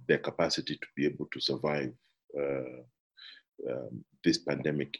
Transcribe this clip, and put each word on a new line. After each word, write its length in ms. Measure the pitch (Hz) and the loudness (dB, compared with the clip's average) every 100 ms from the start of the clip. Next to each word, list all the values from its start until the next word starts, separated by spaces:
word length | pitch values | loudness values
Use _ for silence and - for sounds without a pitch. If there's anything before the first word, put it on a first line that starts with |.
| - | 4
their 120 | 76 | 4
capacity 560 | - - 82 - - | 4 2 2 2 -2
to 120 | 73 - | -6 -6
be 120 | - 71 | 0 0
able 200 | 71 73 | 0 -8
to 80 | - | -4
survive, 520 | - 65 73 73 67 - _ _ _ 71 | -2 0 0 0 -2 -6 _ _ _ -4
uh, 440 | 69 67 64 64 62 _ _ - - - _ - - | -2 -2 -4 -10 -18 _ _ -20 -20 -20 _ -10 -6
um, 340 | 64 57 60 - _ | -4 -6 -10 -14 _
this 160 | 82 80 | 2 4
pandemic, 600 | - 69 71 73 69 - | 2 0 0 0 -2 -6